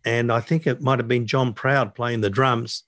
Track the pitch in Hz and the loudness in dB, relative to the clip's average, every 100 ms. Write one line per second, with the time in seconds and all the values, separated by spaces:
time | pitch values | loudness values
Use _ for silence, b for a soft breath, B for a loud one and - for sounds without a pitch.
0 | 117 117 120 117 - 165 147 123 131 131 | 0 0 2 0 0 -2 0 -2 0 0
1 | 117 123 113 135 127 107 131 139 110 - | 2 0 0 0 0 -2 0 2 0 -4
2 | 120 117 101 98 135 117 117 - | -4 0 0 2 2 2 -2 -10